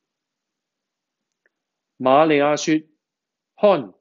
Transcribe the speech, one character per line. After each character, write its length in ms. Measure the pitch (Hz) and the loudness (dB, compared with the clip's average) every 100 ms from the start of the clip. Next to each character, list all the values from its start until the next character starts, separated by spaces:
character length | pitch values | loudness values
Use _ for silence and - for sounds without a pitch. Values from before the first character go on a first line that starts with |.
| _ _ _ _ _ _ _ _ _ _ _ _ _ _ _ _ _ _ _ - | _ _ _ _ _ _ _ _ _ _ _ _ _ _ _ _ _ _ _ -6
玛 260 | 127 139 | 0 2
利 140 | 160 143 | 2 0
亚 180 | 147 147 | -2 -4
说 260 | - 156 - _ _ _ _ _ _ _ | -4 -4 -6 _ _ _ _ _ _ _
：“看， 380 | 208 170 101 _ | 0 0 -4 _